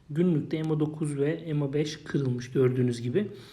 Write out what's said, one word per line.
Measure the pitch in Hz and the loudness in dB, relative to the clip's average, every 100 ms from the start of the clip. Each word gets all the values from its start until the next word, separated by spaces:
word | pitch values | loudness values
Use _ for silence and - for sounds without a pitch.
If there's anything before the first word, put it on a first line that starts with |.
| - | -8
günlükte | 151 180 151 - 156 | 0 2 2 0 -4
ema | 156 151 | 0 0
dokuz | 151 - 151 143 | 0 -2 -4 0
ve | 143 | 0
ema | 165 160 147 143 | 0 -2 -2 0
beş | 147 151 - | 0 -2 -4
kırılmış | - 139 135 123 - | -4 -2 0 -2 -2
gördüğünüz | 135 127 127 123 117 | 4 4 4 2 0
gibi. | 120 151 208 - - | 0 0 -2 -6 -16